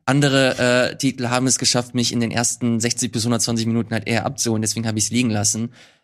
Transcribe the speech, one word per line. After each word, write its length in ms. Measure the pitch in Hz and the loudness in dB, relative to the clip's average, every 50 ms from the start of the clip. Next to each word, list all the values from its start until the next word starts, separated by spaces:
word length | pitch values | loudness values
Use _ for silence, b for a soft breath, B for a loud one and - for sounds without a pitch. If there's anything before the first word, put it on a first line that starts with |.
| _ | _
andere, 840 | - 131 143 147 139 135 135 135 127 - - 123 123 123 123 123 - | 0 2 4 4 4 4 4 4 2 2 2 2 2 4 4 2 0
äh, 40 | - | -2
Titel 320 | - - 135 - - 123 117 | -2 -2 -2 -2 -2 -2 -2
haben 200 | 123 123 131 131 | 0 0 2 2
es 100 | 120 - | 0 0
geschafft, 360 | 127 - - 123 123 123 - | 0 0 0 0 -2 -2 -2
mich 160 | 123 117 120 | -2 -2 0
in 80 | - 120 | 0 0
den 100 | 117 110 | -2 0
ersten 480 | - 117 120 - - - 127 120 117 113 | 0 0 -2 -2 -2 -2 0 0 0 0
sechzig 300 | 110 120 - - 127 117 | 0 -2 -2 -2 -4 -2
bis 120 | - 120 107 | -2 -2 0
hundertzwanzig 420 | 120 120 110 - - 117 113 113 | 0 0 0 0 0 0 0 0
Minuten 260 | 113 113 117 110 - | 0 0 0 -2 -2
halt 140 | 113 110 107 | -4 -4 -2
eher 180 | 113 113 110 - | -2 -2 -2 -2
abzuholen, 380 | - 139 - - 117 110 107 | -4 -4 -2 -2 0 0 0
deswegen 240 | 110 107 - 117 113 | 0 -2 -2 -4 -4
hab 100 | 113 107 | -2 -2
ich's 140 | 107 101 - | -2 -2 0
liegen 200 | 113 120 123 117 | 0 0 0 0
lassen. 400 | 107 104 101 - - 110 117 117 B B B B B B | 0 0 0 -2 -2 -2 -4 -6 B B B B B B